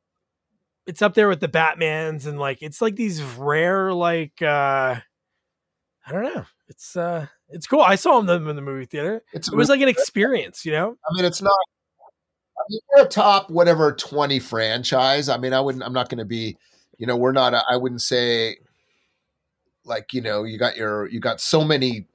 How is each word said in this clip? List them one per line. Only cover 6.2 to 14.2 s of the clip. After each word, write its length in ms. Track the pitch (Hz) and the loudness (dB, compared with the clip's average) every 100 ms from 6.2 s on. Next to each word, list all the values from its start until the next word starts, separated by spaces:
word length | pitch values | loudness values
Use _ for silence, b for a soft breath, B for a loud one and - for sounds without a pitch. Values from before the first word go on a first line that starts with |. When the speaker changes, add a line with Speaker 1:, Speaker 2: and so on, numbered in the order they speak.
Speaker 1:
know. 220 | 247 - 98 _ _ | -6 -8 -12 _ _
It's, 280 | - - 180 | -20 -12 -6
uh, 320 | 170 170 143 _ _ | -4 -6 -8 _ _
it's 180 | 175 - | -16 0
cool. 140 | 285 | 4
I 140 | 170 196 | 4 4
saw 260 | 359 269 | 4 2
them 260 | 196 175 156 | 2 0 -2
in 80 | 147 | -8
the 60 | |
movie 240 | 139 135 127 | -8 -8 -8
theater. 380 | 147 156 220 - | -6 -6 -6 -10
Speaker 2:
It's 160 | 165 160 | -10 -2
a 20 | |
Speaker 1:
It 40 | - | 2
was, 120 | - | 4
like, 80 | 277 | 4
an 40 | |
Speaker 2:
really 100 | 269 | 2
Speaker 1:
experience, 760 | - - - 220 240 98 - 165 | 2 -2 0 0 0 -4 -10 -4
you 60 | |
know? 240 | 151 190 247 - | -2 -2 -4 -6
Speaker 2:
I 60 | 170 | -2
mean, 100 | 180 | -2
it's 160 | 170 | 0
not, 120 | 196 196 190 _ _ _ - _ _ _ _ - | 2 2 0 _ _ _ -20 _ _ _ _ -10
I 40 | - | -8
mean, 100 | 214 - 277 | -10 4 6
we're 100 | 269 | 6
a 20 | |
top 420 | 202 202 196 196 | 4 4 4 2
whatever 440 | 165 175 160 151 | 4 4 6 2
twenty 440 | - - 143 | 0 -4 -2